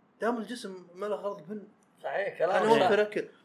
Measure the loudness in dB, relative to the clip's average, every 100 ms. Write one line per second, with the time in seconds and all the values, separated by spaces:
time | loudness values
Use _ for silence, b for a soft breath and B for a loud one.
0 | _ -4 -2 -2 -6 -10 -12 -14 -16 -8
1 | -6 -4 -6 -8 -12 -14 -14 _ _ _
2 | -6 -4 -4 0 2 4 6 6 6 4
3 | 2 -2 -8 -12